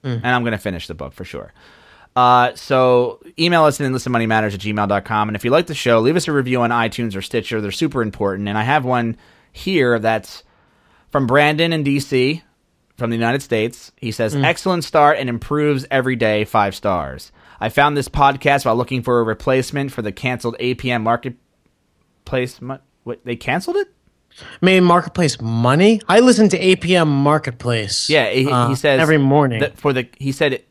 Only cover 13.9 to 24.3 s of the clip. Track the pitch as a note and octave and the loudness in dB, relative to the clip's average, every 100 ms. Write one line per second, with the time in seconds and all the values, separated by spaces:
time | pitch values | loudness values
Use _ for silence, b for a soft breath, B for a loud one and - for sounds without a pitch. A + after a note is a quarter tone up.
13.9 | _ A2+ A2 A2 C#3+ C#3+ E3+ F#3+ F3 D3 | _ -10 -4 -2 0 0 0 -2 -4 0
14.9 | D#3+ D3 D3+ B2+ A#2 - D3 D3 C#3 C3+ | 4 4 2 -2 -6 -4 -2 0 -2 -2
15.9 | C3+ B2+ A#2+ A2 G#2+ G#2+ A2 G2+ - G#2 | -2 0 0 0 0 0 0 0 -2 -4
16.9 | F2 C#2 C2 - b b b A2 C#3+ C#3+ | -4 -6 -12 -18 b b b -4 2 2
17.9 | C#3+ C3 - C#3 C#3 D3 C#3 B2+ A2+ A#2+ | 0 -4 2 2 2 0 0 2 0 -2
18.9 | C3 A#2+ A#2+ A2+ G#2+ - C3 B2+ C#3+ C#3 | -4 0 0 0 -2 0 0 -2 -6 -6
19.9 | B2+ G#2+ G2 C3 B2 A#2 A2+ B2 B2 B2+ | -6 -8 -6 -6 -4 -6 -4 -6 -4 -4
20.9 | A#2+ A2 A#2+ C3 A#2+ _ _ _ _ _ | -2 0 -2 -4 -14 _ _ _ _ _
21.9 | _ _ _ - B2+ B2 - B2 C3+ _ | _ _ _ -8 -6 -6 -10 -14 -16 _
22.9 | _ A#2 A#2+ B2 A#2+ - D3+ G3 F#4+ G4 | _ -14 -12 -10 -8 -4 -4 -2 -4 -6
23.9 | _ _ _ _ | _ _ _ _